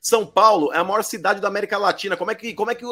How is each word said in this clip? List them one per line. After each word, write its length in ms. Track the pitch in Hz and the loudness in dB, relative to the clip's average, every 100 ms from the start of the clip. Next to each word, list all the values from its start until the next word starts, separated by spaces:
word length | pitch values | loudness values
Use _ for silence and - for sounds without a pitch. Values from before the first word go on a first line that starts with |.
São 240 | - 226 208 | 0 0 2
Paulo 460 | 190 220 202 143 | 4 6 6 2
é 40 | 156 | 0
a 60 | |
maior 180 | 185 214 | 0 -2
cidade 360 | 208 214 185 202 | -4 -4 -2 -2
da 60 | 185 | -2
América 300 | 202 202 202 | -4 -4 -2
Latina. 380 | 196 - 196 180 | 0 -2 -4 -4
Como 120 | 185 | -6
é 40 | 220 | -8
que, 180 | 233 | -8
como 180 | 190 214 | -6 -4
é 40 | 240 | -4
que 100 | 240 | -2